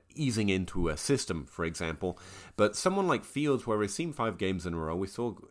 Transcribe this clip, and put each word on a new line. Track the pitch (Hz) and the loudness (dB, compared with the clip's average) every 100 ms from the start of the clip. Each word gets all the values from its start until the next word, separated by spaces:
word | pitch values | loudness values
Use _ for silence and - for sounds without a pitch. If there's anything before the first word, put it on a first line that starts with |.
| _ | _
easing | - 139 110 101 | -4 0 2 2
into | 95 90 95 82 | 2 2 0 0
a | 78 | 0
system, | - 135 - 85 | 2 2 0 -4
for | 65 - 82 | -6 -4 -4
example. | 85 82 78 92 - - - - - | -2 -4 -2 -4 -4 -10 -18 -8 2
But | 104 - | 4 4
someone | 185 196 185 | 0 2 2
like | 120 - | 0 -2
Fields, | 139 147 127 117 | 0 2 2 2
where | 107 | 0
we've | 101 | 0
seen | - 165 | -2 -4
five | 143 113 90 | -2 -2 0
games | 95 95 | 0 0
in | 87 | -2
a | 82 | -2
row, | 80 87 | -2 -2
we | 95 | -2
saw | - 120 - - | -4 -4 -6 -14